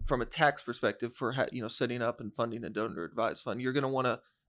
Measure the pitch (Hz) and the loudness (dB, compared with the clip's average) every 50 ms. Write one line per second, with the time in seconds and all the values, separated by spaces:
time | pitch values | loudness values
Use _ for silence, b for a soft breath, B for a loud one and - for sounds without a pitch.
0 | - - 143 127 120 - - - 160 143 139 - - - 120 - - 107 101 - | -2 0 0 0 0 -2 2 4 4 4 4 2 -2 -6 -4 0 0 0 0 0
1 | - 117 120 - 131 117 123 135 123 - - 123 113 107 - - 135 120 120 123 | -4 -6 -4 -2 -2 -2 2 2 0 0 0 -4 -4 -4 0 0 0 0 2 0
2 | 117 117 120 - 123 104 - - 117 117 113 117 113 85 107 104 110 113 - 82 | 0 0 -2 -2 -6 -8 -2 -2 -2 -2 -2 -4 -6 -4 -2 -2 -2 -2 -2 -4
3 | 85 85 - 110 113 110 - - - 127 101 120 123 127 127 143 135 135 135 131 | -6 -4 -2 0 0 0 0 -2 -4 -6 -4 -2 -2 0 2 2 2 2 2 2
4 | 127 127 113 - - _ _ _ _ | 2 2 0 0 -4 _ _ _ _